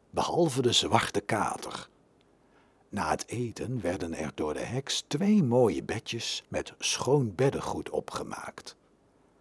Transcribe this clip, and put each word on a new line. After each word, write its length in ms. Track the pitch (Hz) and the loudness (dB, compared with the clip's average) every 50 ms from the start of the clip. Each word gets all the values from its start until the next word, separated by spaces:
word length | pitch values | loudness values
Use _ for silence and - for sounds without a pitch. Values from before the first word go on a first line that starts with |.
| _ _ | _ _
Behalve 520 | - - - - - - 175 160 123 131 | -2 -2 -2 0 2 2 2 4 2 2
de 100 | 127 120 | 2 4
zwarte 500 | 107 - - - 113 117 - - - 101 | 4 4 4 4 4 2 2 2 -2 -4
kater. 680 | - - 117 104 - - - - - - - - - - _ _ _ _ _ _ _ _ _ _ _ _ _ _ _ _ _ _ _ _ | -2 0 0 0 0 -2 -4 -6 -8 -10 -10 -12 -14 -16 _ _ _ _ _ _ _ _ _ _ _ _ _ _ _ _ _ _ _ _
Na 200 | - 101 92 - | -6 -4 -2 -2
het 180 | - - - | -2 -2 -4
eten 540 | - - 120 123 117 - - - 104 131 123 | -6 -6 -6 -6 -6 -6 -8 -6 -4 -4 -2
werden 320 | 95 87 90 - 87 82 82 | -2 -2 -4 -4 -6 -6 -6
er 180 | - 78 69 - | -6 -6 -6 -4
door 180 | - 80 76 76 | -4 -4 -4 -4
de 60 | - | -4
heks 440 | - - 110 131 - - - - - | -4 -4 -4 -4 -4 -2 -4 -4 -2
twee 360 | _ - 147 196 202 214 214 160 | _ -2 2 4 6 6 6 6
mooie 400 | 120 117 127 127 104 78 67 - | 6 6 6 6 6 4 2 -2
bedjes 600 | - - 110 - - - 117 - - - - - | -4 -4 -6 -4 -6 -8 -6 -6 -6 -6 -8 -8
met 260 | _ - 78 73 - - - | _ -6 -6 -6 -6 -8 -6
schoon 560 | - - - - - 123 139 147 131 110 92 | -2 -2 -2 0 2 4 4 4 4 2 2
beddengoed 540 | - 131 139 135 123 - - - - - - | 2 2 2 2 0 -4 -4 -6 -6 -6 -4
opgemaakt. 880 | - 76 - - - - - - - - - - - - - - - _ _ _ _ _ _ _ _ _ _ _ _ _ | -4 -4 -4 -4 -8 -8 -8 -8 -10 -10 -10 -12 -14 -14 -18 -18 -20 _ _ _ _ _ _ _ _ _ _ _ _ _